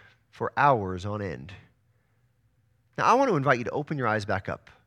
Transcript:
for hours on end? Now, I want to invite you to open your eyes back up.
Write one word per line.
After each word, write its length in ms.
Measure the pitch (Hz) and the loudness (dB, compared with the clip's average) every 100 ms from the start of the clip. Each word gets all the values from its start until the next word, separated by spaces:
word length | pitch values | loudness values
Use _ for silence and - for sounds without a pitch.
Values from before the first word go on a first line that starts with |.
| - _ _ | -20 _ _
for 220 | - - - | -6 -6 2
hours 480 | 143 123 92 92 | 4 4 0 -6
on 160 | 104 104 | -6 -6
end? 320 | 101 64 76 95 - _ _ _ _ _ _ _ _ _ _ _ _ - | -6 -8 -12 -18 -20 _ _ _ _ _ _ _ _ _ _ _ _ -2
Now, 100 | 135 | 2
I 80 | |
want 140 | 240 277 | 4 4
to 80 | 165 | 2
invite 220 | 135 120 | 2 0
you 60 | |
to 60 | 120 | 0
open 280 | 123 151 151 | -4 -4 -2
your 80 | 120 | 0
eyes 180 | 107 | 0
back 240 | 101 95 - | 0 -4 -4
up. 220 | 78 - - | -10 -12 -20